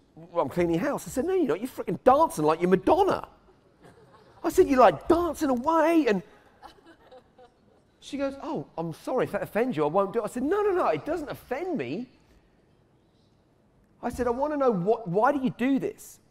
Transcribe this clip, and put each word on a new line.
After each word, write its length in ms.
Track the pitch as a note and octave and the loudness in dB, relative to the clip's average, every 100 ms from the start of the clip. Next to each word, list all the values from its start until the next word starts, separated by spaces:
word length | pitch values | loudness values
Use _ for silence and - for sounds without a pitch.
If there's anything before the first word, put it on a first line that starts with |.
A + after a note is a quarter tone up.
| _ | _
"Well, 300 | - E3 E3+ | -20 -10 -4
I'm 40 | C#3+ | -2
cleaning 280 | F3 F3 E3 | 0 0 0
your 80 | |
house." 240 | C#4+ A3 - | -2 -4 -6
I 20 | |
said, 140 | C4 | -6
"No, 100 | D#4 | -2
you're 140 | F#4+ C#4 | 0 0
not. 120 | E3+ | -2
You're 80 | B3+ | -4
freaking 300 | - A3+ E3 | -10 -8 0
dancing 400 | - C#4 E4 - | 4 6 4 2
like 160 | D3+ D#3+ | 0 2
you're 100 | F3 | 2
Madonna." 560 | F#3 - D#4+ G4 F2+ - _ _ _ _ _ - - - - - - | 2 4 4 4 0 -6 _ _ _ _ _ -20 -20 -20 -20 -20 -8
I 60 | - | -4
said, 200 | - D#4 | 2 4
"You're, 120 | C4 | 8
like, 260 | A3+ C#3+ - | 6 6 0
dancing 440 | E4 F4 C#4 D4+ | 2 0 -2 -2
away." 560 | B3+ C4+ E4 D#4 E4+ B3 | -2 0 2 4 4 2
And 140 | G3 - - _ _ - - E4+ E4 - B3+ _ _ B3 _ _ _ _ _ | 0 -4 -20 _ _ -20 -20 _ -20 -20 -20 _ _ -20 _ _ _ _ _
she 160 | - C4+ | -12 -6
goes, 180 | C#4 C#4 | -6 -6
"Oh, 240 | C#4 B3+ - - | -8 -8 -8 -8
I'm 160 | E3 | -8
sorry. 300 | D#3 - B3+ | -8 -6 -2
If 80 | D#3+ | -2
that 100 | G3 | -4
offends 340 | F3+ G3+ B3+ D3+ | -4 -2 -2 0
you, 80 | |
I 40 | D3 | 0
won't 260 | F3 G3 | 0 0
do 60 | A3+ | -2
it." 40 | |
I 40 | G#3 | -6
said, 140 | B3 | -4
"No, 200 | C4+ G4+ | -2 0
no, 100 | G#4 | 0
no. 140 | F4+ B3+ | 0 0
It 180 | - | -2
doesn't 240 | - E4+ C#4 | -4 -8 -8
offend 480 | E3 - B3+ F#4 C#4 | -12 -8 -8 -6 -6
me." 320 | A#2+ E3 B3 _ _ _ _ _ _ _ _ _ _ _ _ _ _ _ _ _ _ _ | -6 -8 -10 _ _ _ _ _ _ _ _ _ _ _ _ _ _ _ _ _ _ _
I 60 | A#3 | -10
said, 180 | B3 B3 | -4 -2
"I 40 | |
wanna 260 | A#3+ D4 D4 | -2 -2 0
know, 140 | C4 | 0
what, 360 | G3+ F3+ A3+ F3+ | 0 0 -2 0
why 240 | F3+ A#3+ | 0 2
do 100 | D4 | 2
you 100 | B3+ | -2
do 280 | - B3 C4+ | -2 -2 0
this?" 420 | D#3 - - - _ | -2 -8 -18 -20 _